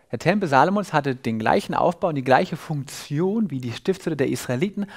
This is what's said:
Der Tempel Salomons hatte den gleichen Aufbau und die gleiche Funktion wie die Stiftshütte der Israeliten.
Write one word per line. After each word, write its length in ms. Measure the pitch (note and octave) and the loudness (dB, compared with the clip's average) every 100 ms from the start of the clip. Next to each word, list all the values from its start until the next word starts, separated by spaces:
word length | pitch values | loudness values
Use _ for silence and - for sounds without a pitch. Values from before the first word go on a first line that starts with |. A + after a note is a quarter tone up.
| _ | _
Der 60 | B2 | -4
Tempel 280 | D#3 G#3 F#3 | 0 2 4
Salomons 460 | C3+ D#3 G3+ G3 | 4 6 2 0
hatte 220 | D3+ C#3 B2+ | 0 0 -2
den 240 | A#2+ A2+ | -2 -2
gleichen 340 | A2 - - | 2 2 0
Aufbau 360 | - D#3+ E3+ F#3 | 0 0 0 -2
und 60 | D3 | -2
die 80 | |
gleiche 320 | C3 C3 F#3 D#3 | 4 4 4 -4
Funktion 920 | - D3 C3 - - D3 F#3 A3 G#3 | -6 -6 -6 -10 -6 -2 0 0 -2
wie 100 | C3+ | -4
die 120 | B2 | -6
Stiftshütte 440 | A2 - F#3 - D#3 | -4 -2 -2 -2 0
der 140 | B2+ | 0
Israeliten. 560 | B2+ - B2 G3 G3+ G3+ | -2 -2 -2 -2 -4 -8